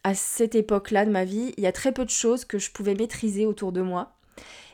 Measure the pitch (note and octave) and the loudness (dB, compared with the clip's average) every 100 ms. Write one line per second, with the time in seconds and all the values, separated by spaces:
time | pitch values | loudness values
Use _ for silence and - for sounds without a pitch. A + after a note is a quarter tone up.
0 | G3 F#3+ - - A3+ A3+ G#3+ G3+ G3 G#3 | -2 0 -2 0 2 2 2 0 2 2
1 | G#3+ G3 F#3 G#3 B3 - F#3+ F#3 C4+ C4 | 4 2 0 -2 -4 0 0 2 0 0
2 | A#3+ - A3+ B3 - G3+ - - G3+ G3+ | -2 0 2 0 -2 -6 -6 -4 -2 0
3 | A3+ - A3 G3 G#3+ G#3 F#3+ F3+ F#3 F3+ | -2 -2 -2 0 0 0 -2 -2 -2 -2
4 | - _ _ - - - - | -6 _ _ -20 -20 -20 -20